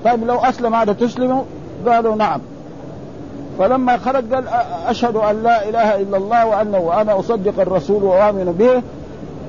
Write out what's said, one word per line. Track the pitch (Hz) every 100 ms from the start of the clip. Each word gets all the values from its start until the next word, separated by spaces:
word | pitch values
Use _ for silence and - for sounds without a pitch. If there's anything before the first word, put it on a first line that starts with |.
| 220
"طيب | 240 233
لو | 247
أسلم | 254 247 233 226
هذا | 214
تسلمه؟" | 202 240 247 254 262 - - - - 233
قالوا: | 233 226 214
"نعم". | 202 - - - - - - - - - - - - -
فلما | 196 262 247 240
خرج | 247 269 226
قال: | 262 233
"أ-، | 233 - 170 185
أشهد | 226 240 220
أن | 214 214
لا | 226 226 208
إله | 226 214 196
إلا | 196 196
الله | 196 233 226
وأنه، | 208 214 196
وأنا | 170 190 214 196
أصدق | 190 226 196 196
الرسول | 180 185 131 208
وأؤمن | 196 185 208 196 180 170
به". | 240 254 - - - - - -